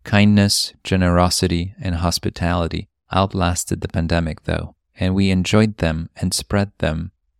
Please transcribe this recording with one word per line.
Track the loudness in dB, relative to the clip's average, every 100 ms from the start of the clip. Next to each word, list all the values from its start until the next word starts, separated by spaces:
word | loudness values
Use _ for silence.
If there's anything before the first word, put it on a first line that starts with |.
Kindness, | -2 4 6 6 4 0 -4 -10
generosity, | -4 0 2 4 2 2 0 0 -4 -6
and | -6 -2
hospitality | -2 -2 -4 -4 -2 -2 -2 -6 -10 _ _
outlasted | -2 -2 0 -2 -2 -4 -6
the | -4
pandemic, | -4 0 0 -2 -6
though, | -6 -6 -6 -14 _ -4
and | -2
we | 2 2
enjoyed | 2 2 2 2 0
them | -2 -2 -6 -6
and | -4
spread | -4 -2 -2 -2 -4
them | -4 -4 -8 -12 _ _